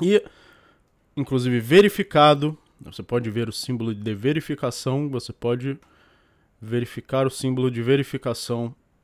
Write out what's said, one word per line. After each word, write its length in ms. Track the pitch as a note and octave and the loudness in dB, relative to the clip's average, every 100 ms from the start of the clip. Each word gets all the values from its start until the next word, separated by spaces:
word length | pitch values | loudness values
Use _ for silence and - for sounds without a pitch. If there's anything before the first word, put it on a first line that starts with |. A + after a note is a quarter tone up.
E, 200 | F3 G#3 - _ - _ _ _ _ _ _ - | 2 2 0 _ -20 _ _ _ _ _ _ -8
inclusive, 440 | C3+ C3 B2+ B2 | -2 0 0 0
verificado, 960 | A2+ F3 G#3 G3+ G3 D#3 D3+ C#3+ D3+ D#3 _ - | 6 6 6 4 0 6 6 6 2 -4 _ -20
você 200 | - - | -20 -14
pode 280 | - A#2+ A2+ | -4 -4 -2
ver 180 | A2 A2 | -4 -4
o 60 | |
símbolo 420 | - - A#2+ A2+ G#2 | -6 -6 -4 -4 -4
de 180 | G#2+ | -6
verificação, 960 | G2+ B2+ D3+ - D3 B2+ - C3+ C3+ D3 | -2 -2 -2 -4 -4 -4 -4 -2 -2 -2
você 220 | B2+ - | -6 -10
pode 460 | - A#2+ B2 C3+ C3+ _ _ _ _ _ _ _ - | -6 -2 -2 -4 -8 _ _ _ _ _ _ _ -18
verificar 640 | G#2+ A#2+ A#2+ - - C3+ C3+ | -6 -4 -4 -8 -4 0 0
o 40 | |
símbolo 420 | - C3 B2+ B2+ | -2 -4 0 0
de 100 | A#2 | 0
verificação. 960 | A#2 C#3 C3+ - B2+ A#2 - A#2+ A#2 - _ _ | 2 2 0 -6 -6 -6 -6 -6 -6 -10 _ _